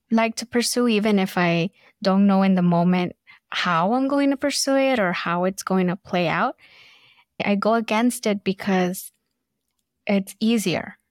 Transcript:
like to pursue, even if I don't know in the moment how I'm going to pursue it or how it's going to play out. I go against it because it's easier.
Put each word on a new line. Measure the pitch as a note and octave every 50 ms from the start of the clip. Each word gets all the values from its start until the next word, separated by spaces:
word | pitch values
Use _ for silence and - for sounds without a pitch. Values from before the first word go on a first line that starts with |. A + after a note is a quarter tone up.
| _ _
like | A3+ A3+ A3+ A3+ A3+ -
to | A#3
pursue, | - - A#3+ A#3 - - B3 A#3+ A#3+
even | A3 G#3 G3+ A3 G#3 G3
if | F#3+ F#3+ - F#3
I | F3 F3 E3+ E3+ E3 - - _ _ _ _ _
don't | - G3 F#3+ G3 G3+ G3+
know | G3 F#3+ G3
in | G3 F#3+
the | F3+
moment | F3 F3 F3 E3+ F3 F3+ F3+ F3+ F3+ - - - _ _ - - _ _
how | - - - F3+ F3 D#3+ E3+ G3 A#3+
I'm | C4 C4+ C4+
going | C#4+ C#4 C#4 C#4
to | C#4 C4+
pursue | - C#4+ C#4 - - C#4 C4+
it | C4+ C4+ C4+ C4 A#3+
or | G3 F3 F3
how | - - - E3+ F3 F3+
it's | F#3+ F#3+ - -
going | - F#3+ F#3 F#3 F3+
to | F3
play | - - - - F3+ F3 D#3
out. | D#3+ E3+ G#3 C4 D#4+ - - - - - - - - _ _ _ _ _ _ _ _ - -
I | - G3+
go | G3 - G#3+ A3+
against | A#3 A3 - G#3+ G#3+ A#3 B3 A#3+ - -
it | A3 G3+ G3+ -
because | G3 F#3+ - - G#3 F#3+ F#3 F3+ F3 F#3 - - - - _ _ _ _ _ _ _ _ _ _ _ _ _ _ _ _ _ _
it's | - G3+ G3 F#3+ - - -
easier. | A3 A3 A#3 A3+ G3 F#3 D#3+ - - - - - _ _